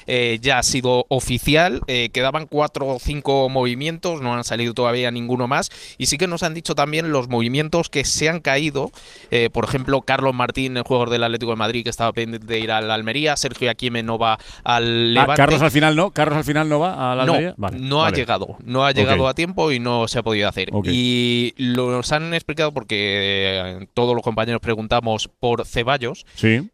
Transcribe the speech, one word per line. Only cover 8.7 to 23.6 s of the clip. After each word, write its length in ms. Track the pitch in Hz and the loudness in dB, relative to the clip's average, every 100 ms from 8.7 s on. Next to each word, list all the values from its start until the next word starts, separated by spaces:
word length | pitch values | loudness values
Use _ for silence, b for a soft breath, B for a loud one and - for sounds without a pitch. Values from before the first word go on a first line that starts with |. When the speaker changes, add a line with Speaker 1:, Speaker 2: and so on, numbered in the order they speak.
| 139 180 B B B B | -2 -4 B B B B
Speaker 1:
Eh, 220 | 120 117 | 2 2
por 120 | - 110 | 0 0
ejemplo, 360 | 139 131 135 | -2 0 0
Carlos 320 | - 135 135 | 2 0 2
Martín, 420 | 127 123 135 131 127 | 0 -2 -2 -4 -4
el 60 | |
jugador 280 | 117 123 120 | 0 0 2
del 120 | 120 | 0
Atlético 280 | 117 117 117 | 0 -2 -2
de 60 | 113 | 0
Madrid, 260 | 107 120 | -2 -2
que 80 | 117 | -4
estaba 200 | - 117 | -2 -2
pendiente 360 | 110 113 113 110 | -2 -4 -8 -4
de 120 | 113 | -4
ir 120 | 110 | 0
al 180 | 110 110 | 0 0
Almería. 480 | 110 110 131 151 143 | -2 -2 0 0 0
Sergio 320 | 135 - 120 | -4 -2 -2
Aquime 320 | 113 123 117 | 0 -2 -2
no 160 | 113 113 | -2 0
va 220 | 113 110 B B | 2 0 B B
al 200 | - 120 | 0 2
Speaker 2:
Ah, 380 | 117 117 117 120 | 2 2 2 4
Speaker 1:
Levante. 140 | 139 147 | 4 6
Speaker 2:
Carlos 260 | 143 151 | 4 4
al 100 | 151 | 4
final 240 | 147 156 156 | 4 4 4
no, 140 | 196 | 2
Carlos 280 | - 147 147 | 2 0 0
al 40 | |
final 240 | 143 151 156 | 0 0 2
no 120 | 147 | 2
va 320 | 175 160 127 | 0 -2 -2
al 60 | 127 | 0
Speaker 1:
No, 140 | 131 | 2
Speaker 2:
Almería. 200 | 156 170 - | 2 0 -4
Vale, 220 | 101 127 | -6 -4
Speaker 1:
no 200 | 131 143 | -2 2
ha 40 | 160 | 2
Speaker 2:
vale. 120 | - | 0
Speaker 1:
llegado, 400 | 117 98 95 - - | 0 -2 -2 -8 -4
no 180 | 127 | 0
ha 80 | 139 | 2
llegado 340 | 135 135 135 131 | 4 4 4 2
Speaker 2:
Ok. 40 | |
Speaker 1:
a 40 | 131 | 0
tiempo 360 | 170 190 160 | -2 0 0
y 40 | 127 | 0
no 320 | 120 120 113 | 0 0 0
se 100 | 123 | 0
ha 40 | |
podido 240 | 113 107 101 | 0 0 0
hacer. 220 | 95 92 | -2 -2
Speaker 2:
Ok. 160 | 104 90 | -2 0
Speaker 1:
Y 640 | 87 123 123 120 120 120 - | 2 2 2 2 2 0 -2
los 560 | 123 127 127 123 120 | -2 0 0 -2 0
han 200 | 151 165 | -2 -2
explicado 400 | 170 - 151 156 | -4 -4 -2 -2
porque, 220 | 147 104 107 101 101 98 98 95 95 | -4 -4 -2 0 0 0 0 0 -2